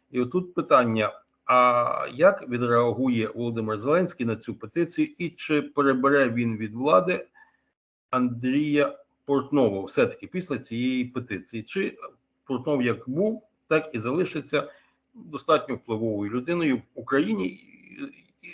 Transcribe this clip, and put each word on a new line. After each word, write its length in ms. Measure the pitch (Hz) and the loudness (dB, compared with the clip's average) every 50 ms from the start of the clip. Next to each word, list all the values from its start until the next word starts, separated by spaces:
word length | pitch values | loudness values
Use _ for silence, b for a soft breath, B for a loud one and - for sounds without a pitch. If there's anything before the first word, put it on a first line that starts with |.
| _ _ | _ _
І 100 | 135 123 | -4 -4
отут 340 | 123 123 147 185 180 180 - | -2 -2 -2 -4 -4 -4 -4
питання: 680 | 175 156 - 147 131 123 117 110 110 107 98 - - _ _ _ _ _ | -4 2 4 6 6 6 4 2 0 0 -2 -4 -8 _ _ _ _ _
а 640 | - 127 127 123 123 120 120 120 127 131 131 69 - - | 2 4 6 6 6 4 4 2 0 -2 -4 -6 -8 0
як 340 | 127 165 196 196 - - 123 | 4 4 4 4 4 -2 -6
відреагує 800 | 120 120 123 120 117 117 120 120 107 117 131 131 120 113 107 - | -4 -2 0 2 4 4 4 2 2 0 0 0 2 0 0 -2
Володимир 520 | - 113 120 120 113 113 110 110 107 101 | -4 -4 -4 -4 -4 -4 -4 -4 -4 -2
Зеленський 460 | 110 139 151 180 185 - - - 123 | 0 2 2 2 2 0 -2 -4 -4
на 100 | 117 110 | -2 -4
цю 180 | 110 - - 101 | -4 -6 -10 -12
петицію, 540 | - - 107 - 170 170 165 - 156 156 151 - - | -12 -12 -8 -4 -4 -4 -2 -2 -2 -2 -2 -4 -8
і 120 | 175 160 | -10 -10
чи 320 | - - - - 156 147 | -10 -10 -4 -2 -2 -2
прибере 680 | 147 147 - 147 143 139 131 127 127 139 143 143 135 120 | -2 -2 -2 0 2 2 2 2 2 4 4 4 4 2
він 260 | 113 120 120 117 110 | 2 0 -2 -2 -2
від 180 | 107 110 107 107 | -4 -6 -8 -6
влади 520 | 120 131 147 180 185 180 180 180 - - - b b b b b b b b b _ _ _ _ _ _ _ | -4 0 4 4 4 4 2 -2 -4 -6 -12 b b b b b b b b b _ _ _ _ _ _ _
Андрія 880 | - 127 123 123 117 117 123 127 131 147 151 151 147 147 143 143 - - _ _ _ _ _ | -2 0 0 0 -2 -2 -2 0 0 0 0 2 2 2 2 0 -2 -8 _ _ _ _ _
Портнова 600 | - 139 139 139 - - 147 127 107 98 98 98 | -2 0 0 0 0 2 2 4 2 2 -2 -6
все-таки 420 | - - 147 123 101 - - - | -2 0 0 0 0 0 -6 -14
після 320 | 92 - 185 175 - 143 113 | -10 -8 -8 -6 -6 -8 -8
цієї 460 | - - 117 117 123 127 127 127 123 | -8 -8 -6 -2 -2 0 0 -2 -2
петиції? 580 | 123 - 127 120 - 104 90 - - - 113 | -4 -6 -8 -8 -6 -8 -10 -8 -10 -12 -12
Чи 360 | 110 - - 190 196 - - - - - - _ _ _ _ _ _ | -10 -6 -4 -4 -4 -4 -6 -10 -16 -20 -20 _ _ _ _ _ _
Портнов 380 | - 131 123 123 151 147 135 | -6 -6 -4 -2 -2 0 0
як 260 | 123 123 110 - - 127 | 0 0 -2 -4 -6 -6
був, 340 | 131 160 202 220 226 220 - _ _ _ _ - | -2 -2 0 -2 -2 -4 -10 _ _ _ _ 0
так 220 | 156 156 156 - | 0 0 0 -2
і 80 | - 113 | -6 -6
залишиться 720 | 107 120 135 175 180 - - 156 139 - 151 143 B B B B B B B B _ _ _ | -4 -2 -2 -2 -2 -4 -4 -8 -6 -4 -2 -2 B B B B B B B B _ _ _
достатньо 600 | 233 - 165 147 135 - - 156 - - - 123 | -20 -16 -12 -12 -4 0 2 2 2 2 -2 -8
впливовою 560 | - - - 113 107 117 113 107 101 104 101 | -8 -6 -6 -4 -2 -2 -2 -2 -2 -4 -4
людиною 460 | 113 127 127 156 175 175 165 147 131 | -4 -4 -4 -2 -2 0 0 0 0
в 60 | 117 - _ _ | 0 -4 _ _
Україні, 520 | - 117 - 135 139 165 208 220 196 185 | -14 -6 0 0 0 2 0 -2 -4 -4
і, 120 | 185 185 - - _ - - - - - - 139 - - _ _ _ _ _ | -6 -8 -12 -18 _ -20 -20 -20 -20 -18 -16 -16 -16 -16 _ _ _ _ _
і, 60 | - - | -20 -20